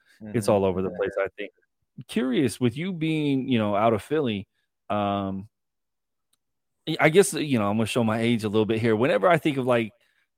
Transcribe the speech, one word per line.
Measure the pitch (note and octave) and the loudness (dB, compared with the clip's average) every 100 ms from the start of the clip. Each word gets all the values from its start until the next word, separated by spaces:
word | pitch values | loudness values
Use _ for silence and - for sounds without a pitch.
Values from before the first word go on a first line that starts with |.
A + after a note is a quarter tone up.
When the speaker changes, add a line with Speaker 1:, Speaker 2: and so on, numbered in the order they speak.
| _ _ G#2+ | _ _ -6
Speaker 1:
it's | A2+ G2+ | -2 2
Speaker 2:
Mm-hmm. | |
Speaker 1:
all | G#2 F#2+ | 2 2
over | F2+ | 0
the | F#2 | -2
Speaker 2:
Yeah. | F2+ | -4
Speaker 1:
place, | G2 G2 | -4 -2
I | F#2+ - | -4 -6
think. | G2+ - _ _ _ - - | -14 -14 _ _ _ -20 -10
Curious, | - C4 A#3 C3 - | -6 -2 0 -2 0
with | B2 A#2 | -2 -2
you | F3+ | -6
being, | F3+ D#3+ D#3 D3 C3+ B2+ | -4 -4 -2 0 -2 0
you | A#2+ | 0
know, | G#2 G2+ | 2 2
out | A2+ | 2
of | A2 | 0
Philly, | - D3+ C3+ G2+ F#2+ _ _ _ - | -2 -2 -2 -4 -8 _ _ _ -6
um, | G#2 G2+ G2+ G2 F#2+ G#2 _ _ _ _ _ _ _ _ _ _ _ _ _ - | -2 -2 -2 -4 -8 -12 _ _ _ _ _ _ _ _ _ _ _ _ _ -8
I, | D#3+ | 0
I | C#3+ | 4
guess, | E3 G3 | 4 4
you | D#3 D3+ B2 | 0 0 0
know, | G2+ | 2
I'm | G#2+ | 0
gonna | A2 | 0
show | C3 | 0
my | A2+ A2+ | 0 2
age | A2+ A#2+ | 0 0
a | G#2+ | 0
little | G#2+ G#2 | 0 2
bit | A2 | 2
here. | A2+ G#2+ | 2 2
Whenever | C3 G3+ F#3+ | 2 2 4
I | E3 | 2
think | D#3+ C3+ | 2 -2
of, | B2 | 0
like, | A#2+ A2 - _ _ _ | 0 0 -8 _ _ _